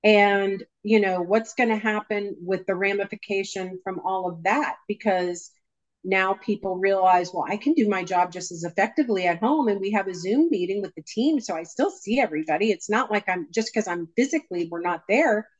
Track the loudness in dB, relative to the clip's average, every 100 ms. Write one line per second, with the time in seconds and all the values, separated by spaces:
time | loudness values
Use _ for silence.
0 | 6 6 6 4 0 -4 -10 _ 2 4
1 | 4 0 2 0 0 -2 0 0 0 -2
2 | -4 -4 -4 -8 -4 -4 -2 -2 0 -2
3 | -4 -8 -6 -4 -4 -8 -8 -8 -10 -6
4 | -4 -2 -4 -4 -2 0 -2 -8 -10 -4
5 | 0 0 -2 -6 -12 _ _ _ _ _
6 | -2 0 0 -2 -2 -2 -2 0 0 4
7 | 6 4 2 -4 -4 -2 0 2 2 0
8 | 0 0 0 -2 -10 -8 -4 0 0 2
9 | 0 2 0 0 2 2 2 0 0 0
10 | -2 -6 0 2 2 2 -2 -4 -6 -12
11 | -10 -2 0 0 -2 -8 -8 -2 -2 -2
12 | -2 0 0 -2 -2 0 2 0 0 -2
13 | 0 -2 -2 -4 -2 -4 -2 -4 -2 -6
14 | -4 0 0 0 -4 -6 -4 -4 -4 -4
15 | 0 2 4 0 -2